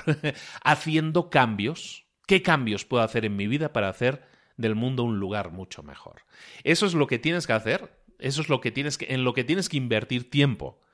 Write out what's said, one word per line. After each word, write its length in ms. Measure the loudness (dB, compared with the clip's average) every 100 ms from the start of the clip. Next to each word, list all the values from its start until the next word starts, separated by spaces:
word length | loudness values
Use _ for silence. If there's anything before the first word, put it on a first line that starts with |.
| -2
<laughs> 580 | -2 -2 -6 -10 -4
Haciendo 640 | 2 2 2 0 2 0 2
cambios. 760 | 4 4 2 -4 -4 -12 -16 _ _ 2
¿Qué 140 | 2
cambios 440 | 4 2 2 -2 0
puedo 180 | 2
hacer 220 | 2 0 -2
en 100 | -2
mi 120 | -2
vida 240 | -2 -2
para 180 | -2 -2
hacer 340 | 0 0 -2 -8 _ _ -4
del 180 | -2 0
mundo 280 | -2 0
un 160 | 0 0
lugar 320 | -2 -4 -6
mucho 320 | -8 -14 -16
mejor? 400 | -18 -18 -20 -20 _ -20 -20 -6
Eso 220 | 0 2 2
es 80 |
lo 140 | 2 2
que 120 | 2
tienes 280 | 0 -2 0
que 60 |
hacer, 480 | 0 0 -2 -4 _ _ -10
eso 220 | -6 -4
es 80 | 0
lo 100 | 0
que 120 | 0
tienes 260 | -2 -4 -4
que, 160 | -4
en 100 | -2
lo 100 | 0
que 100 | 0
tienes 260 | 0 0 0
que 80 | -2
invertir 520 | 0 0 0 -4 -2
tiempo. 520 | 4 4 2 -6 -14 _